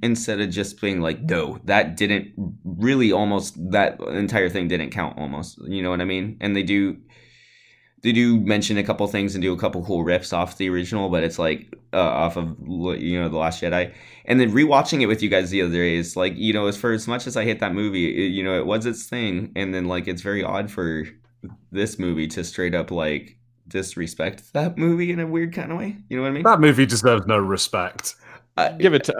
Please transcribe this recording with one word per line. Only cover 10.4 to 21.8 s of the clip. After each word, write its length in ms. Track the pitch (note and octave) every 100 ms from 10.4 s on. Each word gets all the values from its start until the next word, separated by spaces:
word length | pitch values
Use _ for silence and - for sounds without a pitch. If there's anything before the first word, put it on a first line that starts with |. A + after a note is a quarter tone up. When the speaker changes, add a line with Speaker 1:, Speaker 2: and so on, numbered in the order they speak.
| F2+ -
Speaker 1:
the 120 | F#2+
original, 400 | F2+ F2 G#2 G2
but 160 | F2
it's 140 | E2 -
like, 360 | E2 D2+ - - _
uh, 40 | -
off 400 | E2 B1+ E2+ F2
of, 180 | E2 D#2+ -
you 520 | F2+ F2 D2 D2 F2
know, 100 | E2+
The 80 | D#2
Last 220 | E2 E2+
Jedi. 280 | F2 F2 F2 - - - -
And 120 | B2+
then 140 | A#2+
rewatching 480 | A2 D3+ C#3 C#3+ D#3
it 60 | A2+
with 140 | A2
you 60 | G#2+
guys 220 | F#2+ F2+
the 120 | G2
other 100 | F2+
day 240 | E2+ F2 E2+
is 180 | E2+
like, 200 | - F#2 F2+
you 160 | A2
know, 140 | G#2+ G2+
as 100 | G#2
for 160 | A#2+
as 160 | A2+ A2+
much 180 | A#2+ -
as 100 | A#2+
I 80 |
hate 140 | A2 G#2
that 140 | G#2
movie, 520 | F#2 G#2+ F#2+ E2+ - F#2+
it, 20 |
you 160 | G2
know, 120 | F#2+ F#2
it 100 | D2
was 200 | A2 A#2
its 200 | A2+ -
thing, 440 | B2 A2 F2+ G#2+ F2+
and 180 | G2
then, 120 | F#2 F2+
like, 200 | F2+ F2
it's 160 | F2
very 220 | F#2+ G2+
odd 260 | F2+ G2 G#2
for 380 | G2 E2+ D#2+ D#2 - _ _ - - _
this 260 | F#2